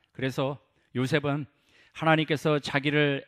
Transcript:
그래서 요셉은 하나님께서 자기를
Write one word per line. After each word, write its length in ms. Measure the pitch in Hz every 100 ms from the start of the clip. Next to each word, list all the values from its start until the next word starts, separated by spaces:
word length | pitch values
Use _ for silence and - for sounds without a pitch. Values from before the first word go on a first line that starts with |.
| _
그래서 460 | - 131 135 135 143 _ _ _
요셉은 520 | 123 131 151 143 143 131 _ _ _ _
하나님께서 680 | - 160 156 151 147 160 147
자기를 640 | - 143 143 147 143 139